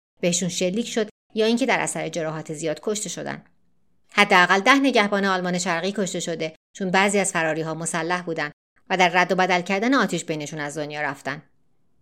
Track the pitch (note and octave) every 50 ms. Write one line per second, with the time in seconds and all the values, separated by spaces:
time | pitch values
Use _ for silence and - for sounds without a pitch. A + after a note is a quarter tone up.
0 | _ _ _ _ - F3 F3 F3 F#3+ F3 - - F#3+ F3+ F3+ A3+ A#3 - - A#3
1 | G#3+ G#3+ - _ _ _ - G#3+ G#3+ A3 A#3+ A#3 C4 A#3 G3 E3 D#3 D#3 - E3
2 | D#3 D#3+ D#3+ E3+ D#3 D#3 D#3 D#3+ D3+ - D#3+ D3 E3 D#3 D3+ - - A3 G#3+ G#3
3 | - F3 - D#3+ C#3+ C#3 C#3 D#3 - _ _ _ _ _ _ _ _ _ _ _
4 | _ _ - G#3 G3+ G3+ G3+ F3+ F3+ E3+ F#3+ G3 G3 B3+ C4+ C#4 C#4 C4+ A#3 A3+
5 | G3+ G3+ G3+ G3 G3 G3 F#3 F#3 F3+ F3+ F3 F3+ F3+ F#3+ E3+ E3 E3+ G3 G3+ -
6 | G3 F3+ - F3 - F3 E3 D#3+ D#3+ D#3 - _ _ _ - - G3+ F#3 F3 F#3+
7 | G3 G#3 G3 G3+ F3 - - F3 D#3+ E3 D3+ D#3+ D#3 D#3+ D#3+ D#3+ E3 E3 - E3+
8 | D#3+ E3+ F3+ F3+ F3 F3 E3 D#3 D3 D3 - _ _ _ _ _ _ - F#3+ F3+
9 | F#3 F3 E3 F#3 F3+ F3 F#3+ F3 F#3 F3+ F#3 F3+ F3 F#3+ G3 G3 A3 B3 C#4 C4
10 | G#3 G3+ G3 E3 - - D#3+ D3+ D3 C#3+ E3 D3+ C#3+ D3 C#3+ D#3 D3 D3 D3 D3+
11 | D3 C#3 C3+ - - C3+ C#3 D3+ - _ _ _ _ _ _ _ _ _ _ _